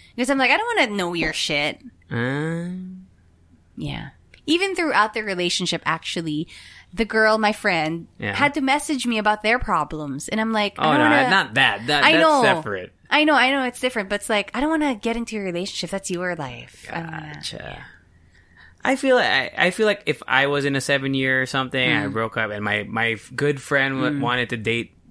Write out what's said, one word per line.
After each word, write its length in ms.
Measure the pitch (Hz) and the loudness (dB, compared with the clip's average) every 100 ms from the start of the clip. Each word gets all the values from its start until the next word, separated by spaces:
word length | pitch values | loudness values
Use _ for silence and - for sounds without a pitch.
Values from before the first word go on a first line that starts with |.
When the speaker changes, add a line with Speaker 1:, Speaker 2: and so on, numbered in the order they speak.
| - - | -12 -4
Speaker 1:
Because 120 | 254 | 0
I'm 60 | 269 | 2
like, 120 | 254 | 4
"I 60 | 330 | 2
don't 120 | 480 427 | 2 0
wanna 200 | 240 202 | 0 0
know 160 | 175 | -2
your 200 | 170 160 | -2 -2
shit." 480 | - - 147 147 - 254 - - | -2 -2 0 -2 -4 -14 -20 -8
Speaker 2:
Ah. 580 | 120 123 143 160 170 175 185 185 185 185 _ _ _ _ _ _ - | -4 -2 -2 -4 -4 -6 -10 -12 -16 -20 _ _ _ _ _ _ -10
Speaker 1:
Yeah. 340 | 147 120 139 - _ - - | -8 -8 -12 -18 _ -10 -2
Even 280 | 339 392 | 0 0
throughout 400 | 359 320 196 220 | -2 0 2 0
the 80 | 226 | -2
relationship, 600 | 214 180 175 - 180 170 | -6 -2 -2 -2 -2 -4
actually, 640 | - 160 - 180 160 151 175 - - - - | -2 -4 -4 -6 -4 -4 -6 -12 -20 -20 -10
the 120 | 180 | -6
girl, 340 | 220 220 220 220 | -2 2 4 4
my 140 | 214 | 2
friend, 560 | 214 208 165 156 165 165 - | 0 0 0 0 -4 -10 -8
Speaker 2:
Yeah. 160 | 104 | -4
Speaker 1:
had 200 | - 285 | 0 0
to 60 | 294 | 2
message 460 | 262 285 - 269 240 | 0 0 0 -4 -2
me 120 | 220 | 0
about 240 | 202 214 | 2 2
their 160 | 214 247 | 2 0
problems. 720 | - 170 147 156 147 135 - | 0 0 -2 -4 -6 -8 -4
And 120 | 214 | -2
I'm 120 | 226 | 0
like, 260 | 220 202 - | 0 0 0
"I 40 | 156 | 2
Speaker 2:
Oh, 100 | 294 | 4
Speaker 1:
don't 120 | 311 | 6
Speaker 2:
no, 60 | 277 | 6
Speaker 1:
wanna," 140 | 254 | 4
Speaker 2:
not 240 | 190 131 | 4 2
that. 320 | 110 131 208 - | 4 4 4 0
That, 180 | - | 4
Speaker 1:
I 80 | 302 | 6
Speaker 2:
that's 100 | 330 | 6
Speaker 1:
know. 200 | 320 285 | 6 6
Speaker 2:
separate. 500 | 226 165 135 95 90 _ - | 6 4 0 -6 -8 _ 0
Speaker 1:
I 140 | 294 | 2
know, 100 | 311 | 6
I 160 | 269 254 | 6 4
know, 140 | 277 | 2
it's 160 | 254 - | -2 -2
different. 280 | 247 240 190 | -4 -2 -4
But 120 | 202 | -4
it's 100 | - | -2
like, 200 | 208 202 | -2 -2
"I 60 | 240 | -2
don't 100 | 302 | 0
wanna 240 | 320 294 | 2 0
get 220 | 214 226 233 | -2 -2 -4
into 200 | 233 220 | -4 -6
your 80 | |
relationship. 460 | 190 170 196 - 175 | -4 -4 -6 -6 -6
That's 200 | 196 - | -6 -6
your 240 | 175 180 | -6 -4
life." 520 | 165 131 120 123 - - | -6 -8 -10 -18 -20 -12
I 80 | 165 | -10
don't 100 | 165 | -10
wanna 200 | 160 151 | -10 -12
Speaker 2:
Gotcha. 500 | 147 - - - - - - _ _ _ _ _ - - _ | -12 -12 -12 -12 -14 -18 -20 _ _ _ _ _ -20 -20 _
I 120 | - 269 | -2 0
feel 180 | 269 | 4
like, 160 | 247 147 131 123 - | 4 4 2 0 0
I, 100 | 180 | 0
I 40 | |
feel 160 | 214 214 | 2 0
like 160 | 202 - | 0 -2
if 160 | 147 - | -4 2
I 220 | 131 139 | 2 4
was 160 | 143 | 2
in 100 | 139 | 0
a 60 | 135 | 0
seven-year 600 | 139 139 135 135 131 131 | 0 0 0 0 0 0
or 60 | 131 | 0
something, 340 | 135 127 131 | -2 -2 0
I 260 | 123 113 104 | 0 0 0
Speaker 1:
Mm. 20 | |
Speaker 2:
broke 240 | 107 113 117 | -2 -4 -2
up, 140 | 110 | -4
and 140 | 104 | -4
my, 180 | 104 104 | -2 -2
my 300 | 101 113 113 | -2 -2 -2
f-, 160 | 110 - | -4 -8
good 280 | 127 147 135 | -2 -2 -2
friend 320 | - 143 135 135 | -2 0 0 0
w- 160 | 127 139 | -2 -2
Speaker 1:
Mm. 20 | |
Speaker 2:
wanted 300 | 120 123 117 | -2 -2 -2
to 60 | 117 | -4
date, 340 | 110 117 - _ - | -2 -2 -4 _ -12